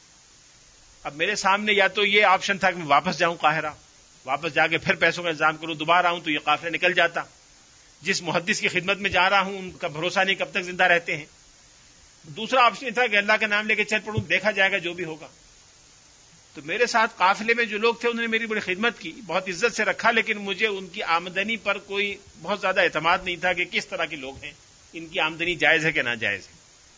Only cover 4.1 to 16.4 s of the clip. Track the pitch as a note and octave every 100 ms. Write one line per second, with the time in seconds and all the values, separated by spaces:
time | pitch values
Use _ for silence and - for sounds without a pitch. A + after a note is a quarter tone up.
4.1 | _ B2+ C#3+ D#3+ D3 D#3+ D#3+ - F#3 E3+
5.1 | D#3+ F3 D3+ D#3 D#3 D#3+ D#3 D#3 F3 F3
6.1 | F3 D#3+ D3 - D3 E3+ D#3+ F3+ F3+ E3+
7.1 | E3 C#3 - _ _ _ - _ _ D#3
8.1 | F3 E3+ E3+ E3+ G3+ G3+ F3+ F3 G3 G3+
9.1 | F3+ F#3 G3 F#3+ G3 F#3 D#3 E3+ D3 F3
10.1 | G3 F#3+ F#3 F3+ G3 F3+ F3+ F#3 E3+ E3+
11.1 | D#3+ D3+ - - _ - _ - _ -
12.1 | _ - D3 A3 B3+ A#3+ G3 C4 A3 B3
13.1 | G#3 G3+ G#3+ G#3+ G#3 G#3+ G#3+ G#3 G#3+ G#3+
14.1 | G#3+ F3+ F3 G3+ G3+ F#3+ G3 E3+ F3 E3
15.1 | D#3 C#3 - _ - - _ - - _
16.1 | _ - -